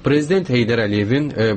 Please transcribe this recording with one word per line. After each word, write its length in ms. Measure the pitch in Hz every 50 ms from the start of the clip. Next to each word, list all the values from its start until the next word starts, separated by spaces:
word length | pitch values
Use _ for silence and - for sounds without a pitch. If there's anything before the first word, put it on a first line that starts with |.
| -
Prezident 460 | 127 143 151 151 147 185 190 175 135
Heydər 320 | 127 123 117 107 117 113 110
Əliyevin, 400 | 104 104 104 104 101 123 143 151 143
e, 220 | - - 113 113 107